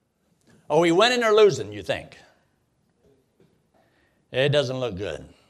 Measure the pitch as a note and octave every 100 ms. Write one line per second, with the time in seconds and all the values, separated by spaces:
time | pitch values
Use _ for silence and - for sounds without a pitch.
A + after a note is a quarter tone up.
0 | _ _ _ _ _ _ - D3+ F3 E3+
1 | A#3+ B3 A3+ G#3+ G#3 C3+ G2+ G2+ A#2 G2+
2 | D#2+ - - _ _ _ _ _ _ _
3 | _ _ _ _ _ _ _ _ _ _
4 | _ _ _ B2 C#3+ D3 C3 C3 B2 F#2
5 | F#2+ C#2+ D2 _